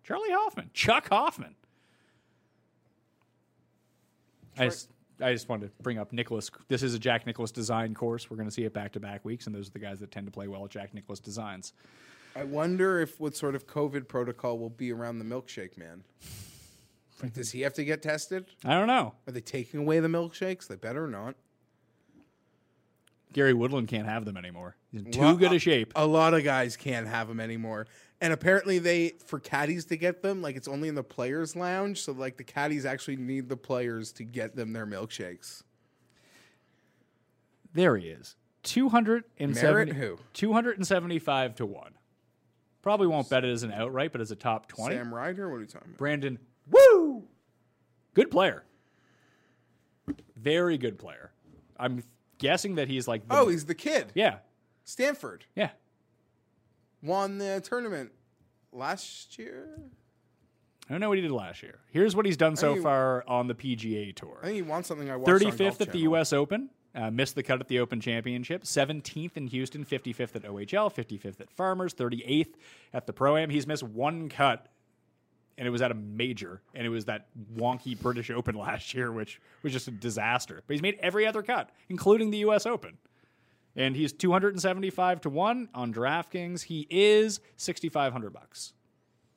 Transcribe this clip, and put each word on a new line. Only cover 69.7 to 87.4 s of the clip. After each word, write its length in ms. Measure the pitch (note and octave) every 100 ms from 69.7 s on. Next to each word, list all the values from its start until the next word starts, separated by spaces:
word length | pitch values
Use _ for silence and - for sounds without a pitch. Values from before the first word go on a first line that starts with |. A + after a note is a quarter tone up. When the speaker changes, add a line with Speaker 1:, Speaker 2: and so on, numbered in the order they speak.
| D3 C#3+
Speaker 1:
fifty-fifth 500 | C3+ B2+ A2+ A#2+ A2
at 80 |
O 140 | G#2 G2+
H 160 | G2+
L, 160 | G3 G#3+
fifty-fifth 500 | - A2+ G2+ G2+ F#2
at 120 | F#2+
Farmers, 420 | - F#3 F#3 F3+
thirty-eighth 640 | - A#2+ A#2 A#2+ D3+ D#3 - - - _
at 120 | A#2+ -
the 80 |
Pro-Am. 380 | - C#3 D#3 D#3+
He's 160 | D3 C3+
missed 160 | D3+
one 440 | A#2+ A2 C#3+ E3 D3+
cut, 400 | - C#3 A2+ - _ _ _ _ _ _ _ _ -
and 120 | B2
it 40 |
was 120 | A#2+
at 80 | B2+
a 20 |
major, 720 | A2 G#2 G#2+ B2+ G#2 F2+ F#2+ _
and 140 | C3+ A#2
it 20 |
was 160 | A2+ G#2+
that 220 | G#2+ - A#2 G#2+ A2+
wonky 420 | A#2+ B2+ C3+ A2
British 340 | B2 A#2+ A2
Open 240 | A#2 B2 G#2+
<laughs> 20 |
last 380 | G2 G#2+ - B2+
year, 160 | A#2+
which 280 | A2+ G#2+ - _ _
was 100 | D3
just 160 | B2+ -
a 40 |
disaster. 720 | G#2 A#2+ G#2+ G#2+ B2 - D#2 -
But 80 |
he's 80 | D3
made 160 | F#3+ G3+
every 280 | F3+ G#3 A3
other 160 | G#3+
cut, 260 | G3+ A#3 - _ -
including 420 | F3 F#3+ A3 G#3+
the 80 | G#3
U 140 | G#3
S 120 | G#3 A3+
Open. 320 | A#3+ F2 - _ _ _ _ _ _ _ -
And 200 | C3 C3+
he's 160 | D3
two 200 | - F#3
hundred 240 | F#3 G3+ F#3
and 60 |
seventy-five 600 | F#3+ F#3 F#3+ F#3 F3+ F3
to 80 | D3+
one 400 | C#3+ G3+ B3 A#3 B2+
on 180 | A#2+
DraftKings. 720 | A2 B2+ E3 - F3+ F3 F3
He 240 | - E3 D3+
is 500 | F3 G#3 G#3+ A3 G#3